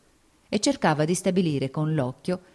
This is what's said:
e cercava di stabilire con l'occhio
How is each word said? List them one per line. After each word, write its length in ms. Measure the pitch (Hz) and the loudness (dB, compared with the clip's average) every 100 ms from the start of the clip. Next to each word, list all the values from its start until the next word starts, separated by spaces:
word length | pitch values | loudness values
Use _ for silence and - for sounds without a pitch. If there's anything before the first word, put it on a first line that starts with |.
| _ _ _ _ - | _ _ _ _ -4
e 100 | 208 | 0
cercava 460 | 285 277 170 151 156 | 0 2 0 2 0
di 100 | 180 | 0
stabilire 560 | 196 180 170 139 135 | 0 0 0 0 -2
con 220 | 156 156 | -2 0
l'occhio 480 | 151 127 - - 180 - | 0 -2 -6 -6 -6 -8